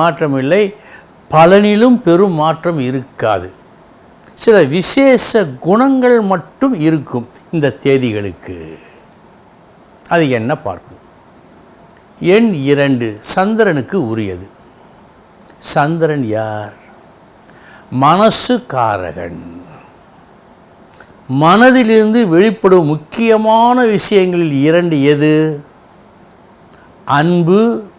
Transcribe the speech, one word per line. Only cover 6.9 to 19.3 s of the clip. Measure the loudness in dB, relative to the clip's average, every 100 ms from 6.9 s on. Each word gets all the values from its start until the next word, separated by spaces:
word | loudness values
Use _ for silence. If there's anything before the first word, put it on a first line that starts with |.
இருக்கும் | -2 -4 -8 -10 -16 -8
இந்த | -4 -2 -2 0
தேதிகளுக்கு. | 0 0 -4 -8 -12 -16 -16 -18 -20 -20 -20 _ _ _ _ _ _ _ _ _ _ -4
அது | -2 0 -2
என்ன | -4 -6
பார்ப்போம். | -8 -12 -16 -20 _ _ _ _ _ -20 _ _ -20 _ _ -6 0
எண் | 2 2 0 0
இரண்டு | 0 0 0 -4 -8 -6
சந்திரனுக்கு | -2 -2 0 0 -2 -4 -6 -4
உரியது. | -6 -6 -10 -16 _ -20 _ -20 _ _ _ _ _ -20 -14 -6
சந்திரன் | -2 -2 -2 -2 -2 -4
யார்? | -4 -6 -8 -12 -18 -20 -20 -20 _ _ _ -20 -20 -20 -20 -10 -2
மனசு | 2 2 2 0 -2 -4 -4
காரகன். | -4 -2 -4 -6 -10 -12